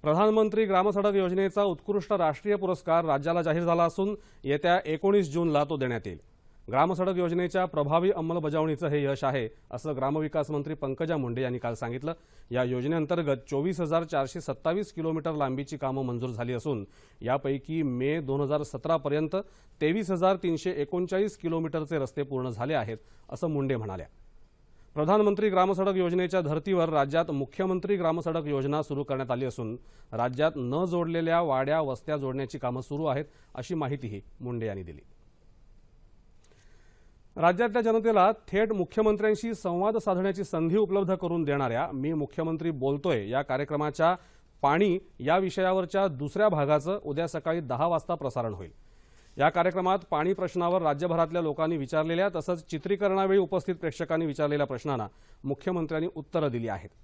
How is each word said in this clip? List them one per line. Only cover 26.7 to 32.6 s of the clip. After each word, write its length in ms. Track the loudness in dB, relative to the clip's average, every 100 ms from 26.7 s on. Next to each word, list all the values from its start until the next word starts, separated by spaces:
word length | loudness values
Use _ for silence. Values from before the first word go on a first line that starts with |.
| 2 4
राज्यात 400 | 2 2 2 0
मुख्यमंत्री 640 | -2 -4 -2 0 0 0 0
ग्रामसडक 500 | 2 0 -2 -4 -2
योजना 360 | -2 0 -2
सुरू 200 | -2 -4
करण्यात 280 | -2 -4 -2
आली 140 | -2 -4
असून 300 | -4 -8 -8 -14 -20 -12
राज्यात 400 | -2 -2 2 0 0
न 300 | -4 -2 0
जोडलेल्या 560 | 0 -2 -2 2 2
वाड्या 400 | 2 0 2 0
वस्त्या 360 | 0 -4 -4 -4
जोडण्याची 400 | -2 -4 -6
कामं 240 | -4